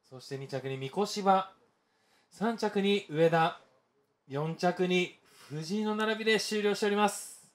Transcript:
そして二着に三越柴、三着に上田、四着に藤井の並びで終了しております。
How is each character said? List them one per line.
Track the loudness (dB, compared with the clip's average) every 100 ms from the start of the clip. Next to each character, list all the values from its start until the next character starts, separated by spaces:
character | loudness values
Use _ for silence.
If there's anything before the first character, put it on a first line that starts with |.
| _
そ | -20
し | -12
て | -10
二 | -6
着 | -8 -6
に | -8
三 | -6
越 | -4 -2
柴、 | 0 2 2 2 _ _ _ _ _ _ _ _
三 | -4 -4 -2
着 | -2 0
に | 2 0 -2
上 | 2 4
田、 | 4 2 -2 _ _ _ _ _ _ _
四 | -6 -4 0
着 | -2 0 2
に | 2 0 -6 _ -20 -12
藤 | -10 -4 -2
井 |
の | -2
並 | -2 -2 0
び |
で | 0 0
終 | 0 0
了 | 0
し | 2
て | 2
お |
り | 4
ま | 2
す。 | 2 -12 -18 -20